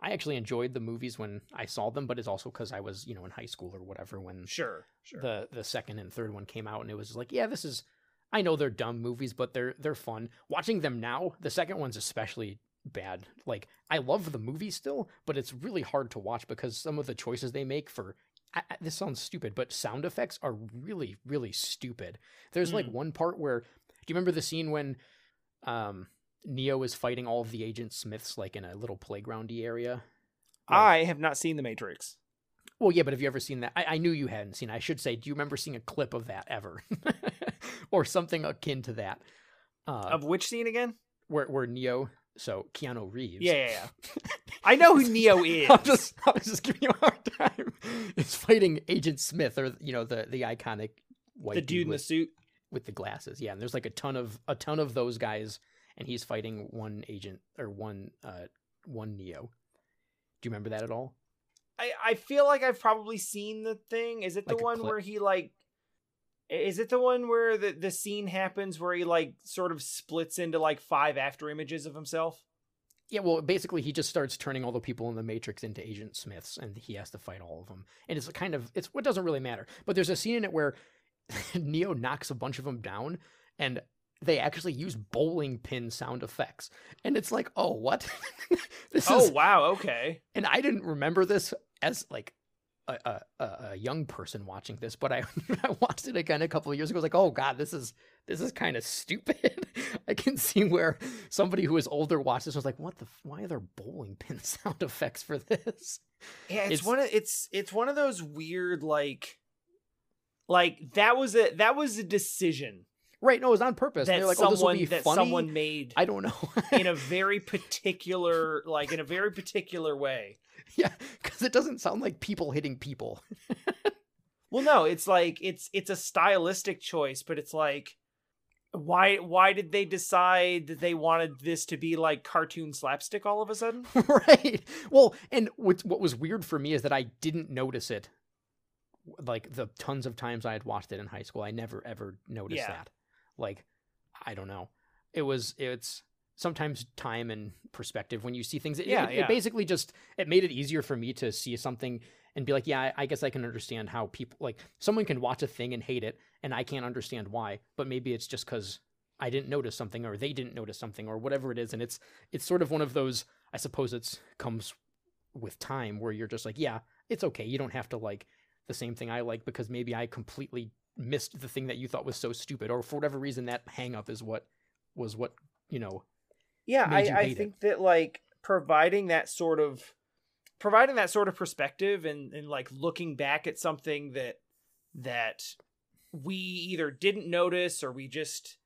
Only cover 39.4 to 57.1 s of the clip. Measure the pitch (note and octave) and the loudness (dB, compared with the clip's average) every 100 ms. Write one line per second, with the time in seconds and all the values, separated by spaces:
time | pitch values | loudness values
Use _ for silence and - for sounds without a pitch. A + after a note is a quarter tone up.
39.4 | _ _ _ _ - B2 F#2+ D3+ C#3+ F#3 | _ _ _ _ -10 -6 -2 -2 0 0
40.4 | - A#3 A3+ A3+ A#3+ A3+ _ _ - D3 | 0 -4 -2 -2 -2 -6 _ _ -4 -2
41.4 | C3+ C3+ B2 B2 B2+ B2 C3+ - _ - | 0 -2 -2 -2 -2 -2 -2 -10 _ -14
42.4 | - G2 - - C3+ A#2+ F#2+ A#2 A#2+ F2+ | -6 -6 -6 -10 -8 -8 -8 -8 -8 -2
43.4 | F3 D3 B2 G#2 F2+ - - - - - | 2 4 2 -2 -6 -14 -12 -12 -10 -12
44.4 | - - G3 C4+ E4+ D#4 A#3+ A3+ A3 F#3 | -12 2 8 12 12 12 10 10 10 12
45.4 | E3 E3 A3 - C4+ C4 - - - A#3+ | 10 8 12 12 12 6 6 0 4 4
46.4 | A3 A3 B3 - C4+ - D4+ - - - | 4 -4 -2 0 2 6 6 6 0 2
47.4 | - - C4 - G#3+ A#3 G#3+ F3 - - | 0 0 -10 -8 -8 -6 -6 -4 -2 0
48.4 | - A3+ F#3+ D#3 - C#3 D3 C#3+ - E3 | 6 8 8 4 0 0 0 0 -2 0
49.4 | C3+ C#3+ C3 - C#3+ B2 A#2 A#2 A2 C3 | 0 0 -4 -4 -6 -4 -2 -4 -4 -4
50.4 | A#2 A#2 - G#2+ A2 _ _ - _ - | -4 -4 -6 -6 -8 _ _ -20 _ -12
51.4 | G#2+ E3+ C3+ F3 D#3+ D3 - D#3+ D#3+ _ | -4 -4 0 0 0 -2 -2 -2 -2 _
52.4 | _ _ _ C3+ - - G2+ G#2 - C3+ | _ _ _ -10 -10 -10 -8 -10 -12 -12
53.4 | A2 G2 A#2+ B2+ A2 - C#3 C3 A#2+ G#2+ | -10 -8 -6 -6 -8 -8 -6 -4 -6 -8
54.4 | - C#3 - D#3 D3 A#2+ B2 A2+ A2 G#2+ | -6 -6 -4 -2 -2 0 -2 -2 -4 -6
55.4 | A2 - _ _ _ - A#2 A#2+ - A2 | -8 -12 _ _ _ -16 -8 -8 -6 -6
56.4 | A2 G#2+ - A#2 G#2+ G#2 - | -6 -8 -10 -10 -10 -10 -12